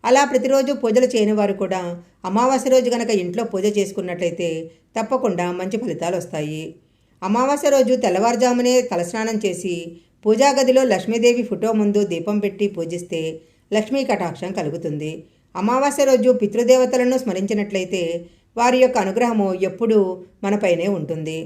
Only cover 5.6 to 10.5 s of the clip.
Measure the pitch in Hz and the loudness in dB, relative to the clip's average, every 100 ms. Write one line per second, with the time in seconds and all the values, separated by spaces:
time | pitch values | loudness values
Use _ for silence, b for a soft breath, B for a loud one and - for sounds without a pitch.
5.6 | 185 214 240 156 170 180 170 160 151 156 | -6 -6 -6 -4 -4 -4 -6 -8 -8 -8
6.6 | 160 - _ _ _ _ 185 226 262 285 | -12 -16 _ _ _ _ -2 0 2 2
7.6 | 294 269 240 254 208 180 226 233 247 247 | 0 2 2 2 2 2 2 2 2 2
8.6 | 247 254 247 180 175 220 220 214 214 175 | 4 2 2 -2 -2 -4 -2 -2 -2 -4
9.6 | 190 170 165 B B _ 214 220 277 | -6 -6 -8 B B _ 0 4 4